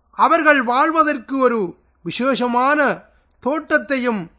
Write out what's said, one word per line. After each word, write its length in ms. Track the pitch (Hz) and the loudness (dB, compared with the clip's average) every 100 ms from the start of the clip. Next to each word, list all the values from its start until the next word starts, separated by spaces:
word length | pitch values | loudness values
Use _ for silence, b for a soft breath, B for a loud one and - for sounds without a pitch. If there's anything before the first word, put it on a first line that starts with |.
| _ | _
அவர்கள் 520 | - 247 330 311 285 | 0 2 4 4 2
வாழ்வதற்கு 720 | 240 247 311 320 302 285 214 269 | 2 0 2 2 0 -2 -6 0
ஒரு 400 | 254 233 175 - _ _ 170 | 0 0 -4 -8 _ _ -10
விசேஷமான 760 | - 262 226 247 240 262 302 269 165 - _ _ _ | -4 -2 0 -2 0 0 2 0 -2 -10 _ _ _
தோட்டத்தையும் 760 | 247 311 302 302 302 269 240 214 165 | -6 -6 -2 -2 -2 -2 -2 -4 -6